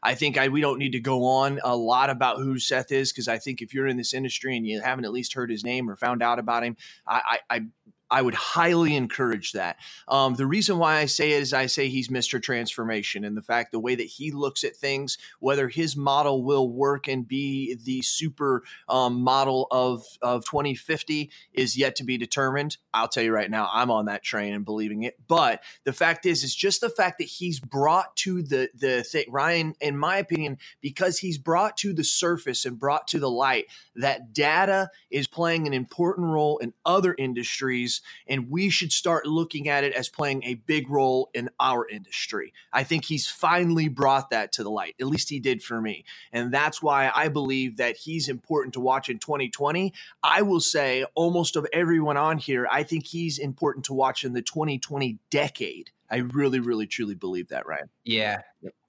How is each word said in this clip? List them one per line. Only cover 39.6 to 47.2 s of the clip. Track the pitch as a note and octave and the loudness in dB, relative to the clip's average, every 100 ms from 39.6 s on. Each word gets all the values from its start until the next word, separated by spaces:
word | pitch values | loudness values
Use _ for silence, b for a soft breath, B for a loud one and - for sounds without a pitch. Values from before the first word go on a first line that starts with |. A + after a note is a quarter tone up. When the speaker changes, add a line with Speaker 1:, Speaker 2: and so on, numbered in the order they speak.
| C#3+ | 0
Speaker 1:
at | C#3+ | 2
it | C#3 | 2
as | B2+ B2+ | 0 -4
playing | - D3 C3+ | -2 -2 -2
a | B2 | -4
big | B2 - D#3 C3 | -8 -2 -2 2
role | C#3+ C3+ C3 C3 | 2 4 2 0
in | B2 B2 - | -4 -6 -2
our | B2+ B2 A#2 | 0 0 -2
industry. | G#2+ G2 - - G#2+ - B B | -8 -10 -8 -6 -6 -8 B B
I | B2 | -2
think | C3+ E3 - | 0 -2 0
he's | D#3 - | -2 -2
finally | - D#3+ F3 F3 E3 D#3 | 0 2 4 4 2 2
brought | B2+ D3 C3+ C3 | 2 4 4 2
that | A2+ G2+ | -2 -2
to | - | -4
the | G#2 | -4
light. | G#2+ E2+ - | -4 -6 -4
At | C3 | -2
least | D3+ - | 0 -2
he | C#3+ | -2
did | C3 A#2+ | 0 0
for | - A#2 | -2 -4
me. | A2 F#2 - B B | -4 -6 -12 B B
And | A#2 B2 | -4 0
that's | C3+ D3+ - | 2 0 0
why | D#3 C#3 C3 | 2 4 4
I | D3+ | 2